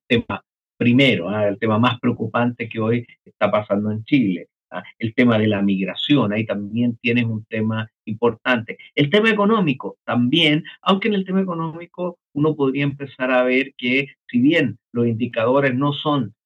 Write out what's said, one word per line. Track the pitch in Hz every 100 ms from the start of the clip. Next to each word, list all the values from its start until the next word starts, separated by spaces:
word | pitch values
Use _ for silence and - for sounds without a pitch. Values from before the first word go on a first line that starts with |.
| _
tema | 117 - 98 _ _ _ _
primero, | 120 123 139 95 85
¿ah? | 107 101
El | 98
tema | 110 107
más | 120 117
preocupante | 120 120 113 117 120 120 113
que | 113
hoy | 110 120 120 -
está | - _ 101
pasando | 104 107 101 107
en | 107
Chile, | 110 143 104 87 - _ _
¿ah? | 90 - _
El | 110
tema | 123 123 110
de | 107
la | 98
migración, | 101 95 95 - - 143 104
ahí | 104
también | 107 101 101 113 120 117
tienes | 120 120
un | 113 107
tema | 110 110 110 110 110 _
importante. | - 107 120 113 131 123 113 - -
El | - 143
tema | 208 226
económico | 202 202 226 165 127 - -
también, | - 120 123 160 156 151 - -
aunque | 180 190 220
en |
el | 202
tema | 190 190
económico | 185 165 165 160 175 - 180 - _
uno | 143 156 147
podría | 135 131
empezar | 143 135 139 - 127
a | 127
ver | 127 127 135 -
que | 123 131 139 _ -
si | 123
bien | 135 165 131 104 _
los | 120 120
indicadores | 113 120 120 113 135 139
no | 127 143
son | 143 156 143 104 _